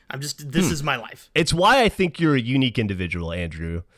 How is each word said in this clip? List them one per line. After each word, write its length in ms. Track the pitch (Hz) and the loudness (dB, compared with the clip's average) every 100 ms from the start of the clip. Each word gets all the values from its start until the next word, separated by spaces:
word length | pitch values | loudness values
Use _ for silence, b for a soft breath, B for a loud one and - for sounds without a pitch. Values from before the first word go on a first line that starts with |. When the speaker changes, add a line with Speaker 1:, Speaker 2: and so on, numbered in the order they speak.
| b | b
Speaker 1:
I'm 100 | 135 | -10
just, 300 | 143 - 147 | -10 -10 -4
this 160 | 156 170 | 0 0
Speaker 2:
Hmm. 60 | |
Speaker 1:
is 100 | 156 | 0
my 120 | 147 131 | -2 -4
life. 320 | 107 - - 151 | -6 -18 -4 0
Speaker 2:
It's 180 | 165 | 2
why 300 | 165 196 269 | 4 6 6
I 60 | 220 | 4
think 300 | - 180 - | 2 -2 2
you're 160 | 160 139 | 2 2
a 60 | |
unique 380 | 117 135 131 117 | 2 0 2 0
individual, 520 | 107 92 90 87 82 | -2 -2 -4 -4 -6
Andrew. 520 | 87 85 80 82 85 - | -6 -6 -6 -6 -8 -10